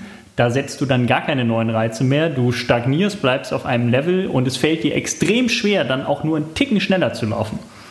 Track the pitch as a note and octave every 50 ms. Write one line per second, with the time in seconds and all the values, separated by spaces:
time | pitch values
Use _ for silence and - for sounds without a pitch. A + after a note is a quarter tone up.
0 | - - - - - - - - B2 B2 A#2+ C3+ C#3 - - - D3 B2+ C3+ B2+
1 | B2 A#2 C3 D#3 F#3 - D3+ C3 A#2+ A#2 A2+ A2+ A2+ A2+ A2 A2 A2+ A#2 A#2 -
2 | C#3 B2+ C#3 D3 D#3+ E3 C#3+ C3 A#2+ B2 A#2+ - - - C3 A#2+ A#2 C3 C#3 D#3+
3 | G3 G3+ G3 - - B2+ B2+ C#3+ - - - C3 - - B2+ A#2+ A#2+ A#2+ A#2+ C3
4 | D3 F3 F3+ F#3 F#3+ - - C3 B2+ C3 C3 - - D3+ D#3+ D#3+ E3 D3 - -
5 | - - - - D#3 D#3 G#3 A#3+ B3+ A3+ - - - G#3 G3+ F#3 C#3 A#2+ C3 C3
6 | C#3 C#3 C#3+ - - D#3 D#3+ D3+ D3+ - - - C#4 C#4 A3+ F#3+ - - F#3+ F#3
7 | D3+ A2+ - - - G#2+ G#2+ A2+ G#2 - - - - - - - - -